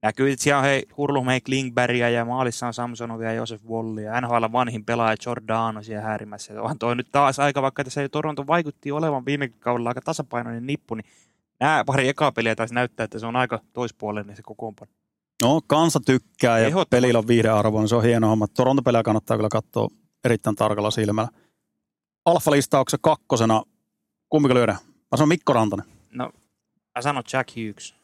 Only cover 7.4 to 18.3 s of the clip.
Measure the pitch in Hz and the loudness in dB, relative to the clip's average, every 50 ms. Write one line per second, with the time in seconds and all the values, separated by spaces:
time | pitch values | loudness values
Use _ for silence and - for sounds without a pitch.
7.4 | 139 143 135 143 135 135 - - 143 131 - 147 139 139 - 151 151 156 151 143 | 0 0 0 0 -2 -2 -2 -4 -8 -6 -6 -6 -6 -4 -4 -4 -4 -4 -6 -6
8.4 | 139 139 165 175 165 147 - _ _ 143 139 151 165 160 147 131 123 135 143 143 | -2 0 0 0 0 -4 -10 _ _ -6 -4 -2 -2 -2 -2 -4 -2 -4 -4 -4
9.4 | 143 123 _ _ _ 120 120 120 117 120 123 131 - - 160 - 143 _ - 120 | -4 -6 _ _ _ -2 -2 -2 -2 -4 -4 -6 -6 -6 -6 -6 -6 _ -6 -6
10.4 | 117 120 117 117 120 131 143 - _ _ 117 110 110 _ _ _ _ _ _ _ | -6 -6 -10 -10 -8 -8 -8 -8 _ _ -10 -10 -10 _ _ _ _ _ _ _
11.4 | _ _ _ _ - 147 156 143 - 135 135 139 131 131 139 - 151 139 - - | _ _ _ _ 0 2 2 2 0 0 0 0 0 0 0 0 0 0 0 0
12.4 | 113 113 110 - 117 110 117 123 127 117 _ - 117 104 - 110 110 117 117 127 | -2 -2 -2 -2 -4 -4 -2 -4 -4 -4 _ -8 -8 -8 -8 -10 -8 -4 -2 -2
13.4 | 127 123 120 110 _ _ _ 123 123 117 - _ - 107 104 104 104 101 101 - | -2 -2 -2 -8 _ _ _ -8 -8 -8 -8 _ -8 -6 -6 -6 -8 -12 -18 -20
14.4 | - - 110 - 117 113 107 _ 110 _ _ _ _ _ _ _ _ _ _ _ | -20 -20 -16 -14 -14 -14 -14 _ -20 _ _ _ _ _ _ _ _ _ _ _
15.4 | 117 123 143 160 - _ 143 151 165 165 - 151 - - 131 131 _ _ _ _ | 2 2 2 2 2 _ 2 4 4 2 2 0 2 2 2 2 _ _ _ _
16.4 | - 120 117 113 113 113 156 190 175 - - 123 127 123 117 117 107 113 120 117 | 2 4 4 6 4 4 2 0 0 2 2 4 4 4 4 2 4 4 4 4
17.4 | 110 110 110 104 104 110 107 107 110 104 117 120 107 120 117 113 110 107 | 4 4 4 4 2 2 2 2 0 2 2 2 4 4 4 4 4 4